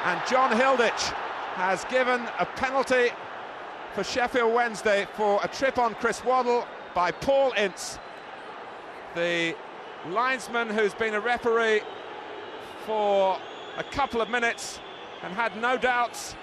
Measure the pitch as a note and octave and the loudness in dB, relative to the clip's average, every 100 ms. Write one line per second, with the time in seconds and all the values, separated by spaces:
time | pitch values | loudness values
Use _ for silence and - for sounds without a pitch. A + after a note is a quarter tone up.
0 | F3+ E3+ - B3+ C4 A3+ C4+ B3+ A3 - | 0 -2 0 2 4 6 6 6 4 2
1 | - - - - - F3+ F#3 F3+ - B3+ | -4 -4 -6 -6 -6 -2 0 0 0 2
2 | B3 B3 A#3 - F3 - C4 C4+ - B3+ | 4 2 0 -2 -2 0 0 2 2 4
3 | A#3+ - - - - - - - - - | 4 0 -12 -12 -12 -12 -14 -12 -8 -4
4 | F#3+ C4 A#3+ B3 A3+ A#3 A#3+ G#3 A3 G3+ | -2 0 2 4 4 4 2 2 4 4
5 | G3 - G#3+ G3+ E3+ - C4+ B3+ A#3 G3+ | 2 0 2 4 0 0 0 4 2 2
6 | A#3 - A#3 C4 A#3+ A#3+ G3+ - - F3+ | -2 0 2 4 4 2 0 -10 -4 0
7 | F3 E3+ - C#4 C4+ G#3 G3+ - - - | 0 0 2 4 4 4 0 -2 -10 -10
8 | - - - - - - - - - - | -14 -14 -14 -14 -14 -14 -14 -14 -14 -14
9 | - E3+ E3+ E3+ E3 - - - - - | -10 -2 0 2 0 -2 -10 -14 -14 -12
10 | D3+ G3 B3+ C4 - A#3 A#3 G#3+ G#3 - | -4 0 0 0 -2 -2 0 2 2 2
11 | A3 G#3+ A3+ A#3 A#3+ A3+ A3+ G#3+ - - | 0 0 0 0 2 4 4 2 0 -12
12 | - - - - - - - - - G#3+ | -12 -12 -12 -12 -12 -12 -14 -12 -2 2
13 | G#3 G3 F#3+ F3+ - - - - - - | 4 6 4 2 -6 -12 -10 -10 -6 -2
14 | C4+ A#3 G#3 A#3+ A#3 G#3+ - - - - | 0 0 0 2 0 -2 -8 -10 -14 -14
15 | - - E3+ F#3 A3+ G3+ A#3+ B3+ B3+ A#3+ | -14 -12 -8 -2 -2 0 0 2 2 2
16 | A#3 - - - | 0 -2 -12 -12